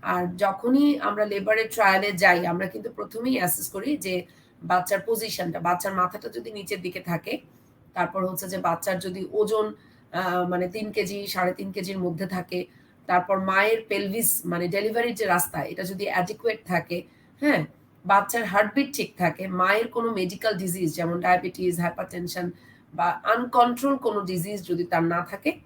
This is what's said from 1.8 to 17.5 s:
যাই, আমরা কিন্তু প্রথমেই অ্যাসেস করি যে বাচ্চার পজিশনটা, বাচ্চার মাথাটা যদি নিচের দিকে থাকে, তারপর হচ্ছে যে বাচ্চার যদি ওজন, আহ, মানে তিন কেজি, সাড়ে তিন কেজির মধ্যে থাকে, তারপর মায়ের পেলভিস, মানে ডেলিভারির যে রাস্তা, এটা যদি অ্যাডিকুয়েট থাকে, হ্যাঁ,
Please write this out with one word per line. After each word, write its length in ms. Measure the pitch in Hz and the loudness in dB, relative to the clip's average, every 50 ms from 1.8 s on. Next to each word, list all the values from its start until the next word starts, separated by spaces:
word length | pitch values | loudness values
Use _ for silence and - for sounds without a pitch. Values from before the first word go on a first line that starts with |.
| 214 196 190 190 196 208 196 | 4 6 6 4 2 0 0
যাই, 340 | 170 190 185 180 175 175 | 4 6 6 6 6 4
আমরা 200 | 175 170 180 190 | 0 0 -2 -2
কিন্তু 240 | 190 - 214 202 226 | -4 -6 -8 -10 -10
প্রথমেই 460 | - - 208 - - 220 240 254 262 | -8 -8 -10 -10 -8 -4 -2 0 0
অ্যাসেস 340 | 220 180 175 - - - - | 2 2 0 0 -2 -4 -6
করি 260 | - 190 208 262 302 | -6 -6 -4 -2 -4
যে 300 | - - 190 185 180 175 - _ _ _ _ _ _ - | -2 -2 -2 -4 -4 -4 -6 _ _ _ _ _ _ -2
বাচ্চার 360 | 165 180 180 180 - 208 190 196 | 2 2 2 2 2 -2 -2 0
পজিশনটা, 540 | - 226 208 220 214 - - 180 170 160 170 | -2 -2 -2 -2 -6 -4 -4 -4 -4 -4 -2
বাচ্চার 340 | 165 175 180 180 - 196 190 | 0 0 0 2 0 -2 2
মাথাটা 340 | 185 180 185 - 208 - 226 | 2 0 0 0 -6 -10 -8
যদি 240 | 214 240 220 226 214 | -8 -8 -10 -8 -10
নিচের 280 | 208 190 175 208 190 175 | -10 -8 -6 -6 -6 -6
দিকে 180 | 180 175 190 | -6 -8 -6
থাকে, 380 | 175 175 170 160 - - 240 - - - _ _ _ _ _ _ _ - _ | -4 -4 -4 -4 -2 -6 -8 -8 -8 -14 _ _ _ _ _ _ _ -12 _
তারপর 320 | 185 175 170 - 190 185 | -2 -2 -2 0 -2 -2
হচ্ছে 220 | 185 185 - 196 185 | -2 -2 -4 -6 -6
যে 100 | 185 185 | -6 -2
বাচ্চার 400 | 185 175 170 165 - 202 185 180 | 0 0 0 0 0 -2 -2 -2
যদি 280 | 185 190 180 196 196 - - | -2 -6 -6 -6 -8 -4 0
ওজন, 420 | 214 214 202 220 214 214 214 214 - - - _ _ _ _ - | 2 2 4 4 2 0 0 -4 -10 -18 -20 _ _ _ _ -4
আহ, 360 | 175 185 185 180 180 180 180 | -2 -2 0 0 0 0 0
মানে 200 | 180 180 180 180 | 0 0 -2 -2
তিন 240 | - 220 214 214 202 | -4 -6 -8 -4 -2
কেজি, 340 | 214 196 185 202 202 202 | -2 -2 -2 -2 -6 -6
সাড়ে 260 | 196 - 185 180 180 180 | -4 -2 0 0 0 0
তিন 200 | - 202 196 185 | -2 -6 -6 -6
কেজির 260 | 208 180 185 196 190 | -6 -6 -4 -4 -2
মধ্যে 280 | 180 175 165 160 196 | -2 -2 -2 -2 -4
থাকে, 400 | 185 185 180 175 - 185 180 180 - _ - _ _ _ _ _ | -4 -4 -6 -6 -4 -6 -6 -6 -6 _ -20 _ _ _ _ _
তারপর 340 | - 180 180 - - 196 190 | 2 2 2 4 4 0 2
মায়ের 420 | 190 190 185 196 202 220 226 226 220 - | 2 2 4 4 6 4 4 2 0 -4
পেলভিস, 540 | 208 196 202 196 190 226 233 - - - - | -2 -2 -2 -2 -2 0 0 0 0 0 -2
মানে 240 | 170 175 175 175 175 | -2 -2 -2 -2 0
ডেলিভারির 460 | 165 196 208 220 220 233 240 240 220 | 0 0 0 0 0 0 0 0 -2
যে 120 | 196 220 | -2 0
রাস্তা, 380 | 196 175 180 180 - - 160 139 | 2 2 2 2 0 -2 -6 -6
এটা 180 | - 175 - 190 | -6 -6 -8 -6
যদি 200 | 180 196 185 202 | -6 -6 -6 -4
অ্যাডিকুয়েট 640 | 190 - - 180 175 208 - - 233 - - - | -2 0 0 0 -2 -4 -2 -2 -2 -2 -2 -4
থাকে, 360 | - 180 170 160 - 175 175 - - _ _ _ _ _ _ | -2 -2 -2 0 -2 -6 -6 -6 -10 _ _ _ _ _ _
হ্যাঁ, 260 | 277 294 | 2 2